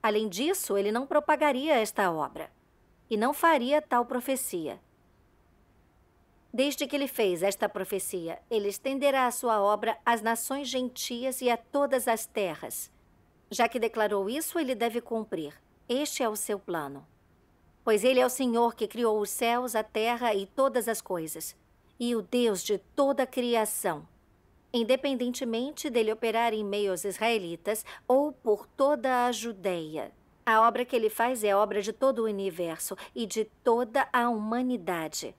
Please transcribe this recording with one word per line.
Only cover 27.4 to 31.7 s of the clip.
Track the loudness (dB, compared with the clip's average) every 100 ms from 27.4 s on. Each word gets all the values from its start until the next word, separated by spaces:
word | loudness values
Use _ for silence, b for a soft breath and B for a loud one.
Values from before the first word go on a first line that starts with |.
| -2 -8 -4 -4 -6 B _
ou | 2 2
por | -2 0 0 0
toda | 0 2 2 2 2
a | 2
Judéia. | 0 -6 -4 -4 -4 -6 -8 -10 _ _ _
A | 4 6
obra | 6 2
que | 0
ele | 0 0
faz | 2 0 2
é | 2
a | 4
obra | 4